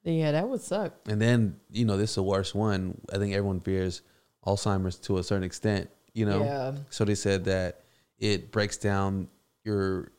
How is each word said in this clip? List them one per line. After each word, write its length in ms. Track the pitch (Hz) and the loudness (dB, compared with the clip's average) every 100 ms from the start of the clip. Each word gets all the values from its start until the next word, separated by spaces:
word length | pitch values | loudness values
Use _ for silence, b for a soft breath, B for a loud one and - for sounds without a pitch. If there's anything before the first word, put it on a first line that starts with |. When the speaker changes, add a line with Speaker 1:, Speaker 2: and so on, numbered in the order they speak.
Speaker 1:
Yeah, 280 | 160 165 156 | 0 0 2
that 160 | 151 214 | 0 0
would 140 | 262 | -4
suck. 320 | - 208 190 - - | -4 -4 -4 -8 -4
Speaker 2:
And 140 | 107 | 2
then, 380 | 113 120 107 - _ | 4 6 4 0 _
you 140 | 110 113 | 0 2
know, 120 | 98 | 2
this 140 | 110 | 0
is 40 | - | 0
the 80 | |
worst 320 | 95 98 95 101 | 0 0 0 0
one. 440 | 107 95 92 87 - | 0 0 -2 -6 -8
I 40 | 98 | -2
think 160 | 101 | 0
everyone 260 | 98 101 95 | 0 0 -2
fears 420 | 92 95 92 90 b b b b - | 0 0 0 -4 b b b b 0
Alzheimer's 500 | 101 107 98 92 90 | 0 2 0 0 -4
to 180 | - 95 | -2 -2
a 60 | |
certain 200 | 87 101 | 0 -2
extent, 460 | 92 - 107 101 - _ _ | -2 -2 0 0 -2 _ _
you 120 | 110 107 | -2 2
know? 180 | 98 | 2
Speaker 1:
Yeah. 300 | 113 143 131 143 143 | 0 -2 -4 -6 -10
Speaker 2:
So 140 | - 104 | -2 0
they 100 | 101 | 2
said 300 | 104 95 92 | 2 0 2
that 360 | 95 92 - b b b _ | 0 -2 -6 b b b _
it 340 | 107 98 - | 0 0 -2
breaks 260 | 110 104 - | -2 -2 0
down 500 | 104 98 98 98 85 _ _ _ | 0 2 2 0 -4 _ _ _
your 480 | 104 104 95 92 90 | -4 0 0 -2 -6